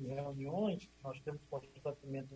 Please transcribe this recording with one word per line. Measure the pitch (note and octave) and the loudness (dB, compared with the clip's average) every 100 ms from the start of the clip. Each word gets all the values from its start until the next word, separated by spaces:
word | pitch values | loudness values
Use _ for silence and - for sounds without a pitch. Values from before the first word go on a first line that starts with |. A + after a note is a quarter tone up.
em | B2+ | 0
reuniões, | C3+ C#3+ C#3 C3+ F3 G#3+ F3 | 0 0 0 0 4 4 4
que | - - | -2 -8
nós | C3+ C3 | -6 -4
temos | D3+ D3 - | -4 -4 -2
constantemente | C3+ - C#3 D3 C#3 C#3 C3+ C3 | -4 -4 -4 -2 -2 -2 -2 -2